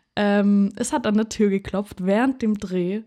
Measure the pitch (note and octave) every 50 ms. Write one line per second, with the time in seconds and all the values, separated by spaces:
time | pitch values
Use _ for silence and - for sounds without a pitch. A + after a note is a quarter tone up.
0 | _ _ - - G#3 G3+ G3+ G#3 G3+ G3+ G3+ G3+ G3+ G3 - - A#3+ - D#4 D4
1 | B3 A3 G#3 G#3+ A3 A3 - - A3 G3+ F#3+ G3 G3 - - F#3+ G3+ - - -
2 | F3+ F#3 G3 G#3+ B3 C4+ C4 C4 A#3 G#3+ G#3+ G#3 - F3+ F#3 F#3 F3 F3+ G3 A3
3 | A3